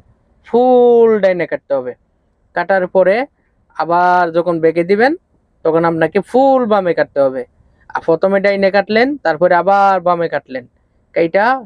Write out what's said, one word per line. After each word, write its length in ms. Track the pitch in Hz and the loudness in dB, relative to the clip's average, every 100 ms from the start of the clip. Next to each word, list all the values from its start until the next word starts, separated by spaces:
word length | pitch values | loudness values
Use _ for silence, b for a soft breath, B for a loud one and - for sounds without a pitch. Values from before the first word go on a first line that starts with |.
| - _ _ _ _ | -12 _ _ _ _
ফুল 640 | 233 254 247 240 233 226 214 | 0 2 4 4 4 4 2
ডাইনে 260 | 190 180 160 | 0 -2 -4
কাটতে 260 | - - | -8 -6
হবে। 180 | 139 127 120 _ _ _ _ _ - | -6 -6 -12 _ _ _ _ _ -8
কাটার 280 | 175 196 180 | -2 -2 0
পরে 280 | 190 180 208 285 _ _ _ _ - | 0 2 0 -4 _ _ _ _ -8
আবার 480 | 160 170 180 180 175 | -2 0 2 2 0
যখন 220 | 165 175 170 | -2 -2 0
ব্রেকে 260 | 160 160 | 0 0
দিবেন 280 | 170 202 254 339 _ _ _ _ | 0 0 0 -2 _ _ _ _
তখন 180 | 165 160 | -2 0
আপনাকে 340 | 170 165 160 196 | 0 0 -2 -2
ফুল 360 | - 247 269 262 240 | -2 0 2 2 0
বামে 280 | 208 185 | 0 0
কাটতে 260 | 160 151 - | -2 -4 0
হবে। 220 | 135 131 123 _ _ _ - | -2 -2 -12 _ _ _ -12
আর 120 | - | -8
প্রথমে 340 | - 165 190 196 | -2 -2 0 0
ডাইনে 300 | 196 196 196 | 0 0 0
কাটলেন, 380 | 202 190 214 254 285 | 0 0 0 0 -2
তারপরে 320 | - 151 180 175 | -4 0 2 2
আবার 400 | 175 202 196 190 | 2 2 2 0
বামে 280 | 175 175 165 | 0 -2 -2
কাটলেন, 360 | 151 - 127 123 _ _ _ _ | -6 -8 -14 -14 _ _ _ _
এইটা 300 | - 165 190 220 269 | -4 -2 0 0 -2